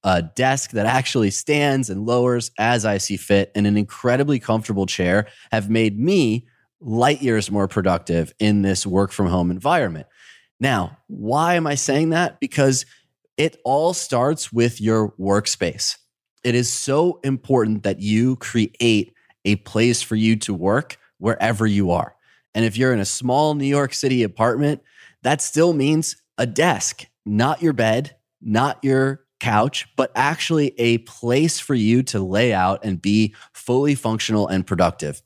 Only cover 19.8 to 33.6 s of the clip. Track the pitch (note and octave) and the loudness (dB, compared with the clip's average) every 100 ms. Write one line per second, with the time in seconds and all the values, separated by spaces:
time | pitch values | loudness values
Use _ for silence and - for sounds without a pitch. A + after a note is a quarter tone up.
19.8 | A#2+ A#2 - A2 A2 A2 - F#2 F#2 A#2 | 2 2 -2 0 2 0 -2 -4 0 -2
20.8 | D#3 - _ _ G2+ - A2 G#2 A2 G2+ | -4 -16 _ _ -4 0 -2 0 0 2
21.8 | F#2 F2 - _ _ _ _ G#2+ A2+ G#2 | 2 0 -2 _ _ _ _ -2 -2 2
22.8 | C3 A#2+ G2 - B2 B2+ D3+ D3 C#3 C#3+ | 0 0 -2 -4 -2 0 0 0 0 0
23.8 | C3+ - C3+ B2+ G#2+ F#2 A2+ A#2+ D3 D3+ | -2 -4 -2 0 -2 0 0 2 0 -2
24.8 | _ _ - _ B2+ D3+ - D3+ E3+ D#3 | _ _ -20 _ -2 -2 -2 2 2 4
25.8 | C#3 D#3 D#3+ - _ - B2 A2 E3+ A2+ | 2 0 -2 -8 _ -4 -4 2 0 2
26.8 | - - - _ - G#2 B2+ D#3 E3 B2 | -4 -8 -20 _ -4 0 0 2 0 2
27.8 | A2 A2+ C#3+ - _ _ A2 G#2+ C#3 - | 0 0 -4 -14 _ _ -2 0 0 -2
28.8 | C3+ C3+ C3+ C3+ _ _ A#2 G#2 B2 - | 0 2 0 -2 _ _ 0 2 2 -2
29.8 | - - C3 A2+ C#3 D#3 - E3 C#3+ - | -10 -4 -2 0 0 0 -2 0 0 0
30.8 | A#2+ A#2 A2+ - A#2+ B2+ D#3+ - - C3 | 0 0 -2 -10 -2 0 0 -2 -2 0
31.8 | G#2+ A#2+ C3 G#2+ F#2+ G2 A#2+ G2 F#2 G2 | 2 2 0 -4 -2 0 2 2 0 0
32.8 | G#2+ F2+ G2+ G#2 G#2+ - - - | -4 -4 0 2 0 -4 -20 -18